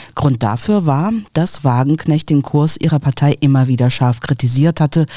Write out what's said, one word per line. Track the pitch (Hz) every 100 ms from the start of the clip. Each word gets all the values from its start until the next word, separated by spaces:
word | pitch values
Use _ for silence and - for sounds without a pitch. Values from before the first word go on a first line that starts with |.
| - -
Grund | 143 117
dafür | 110 120 - 208 160
war, | 139 196 226 208
dass | 156 165 -
Wagenknecht | 139 123 135 156 - 156 -
den | 147
Kurs | - 147 156 -
ihrer | 165 147
Partei | 139 - 143 -
immer | 135 135 131
wieder | 123 123
scharf | - 123 117
kritisiert | - 117 120 131 160 165
hatte | 151 165 151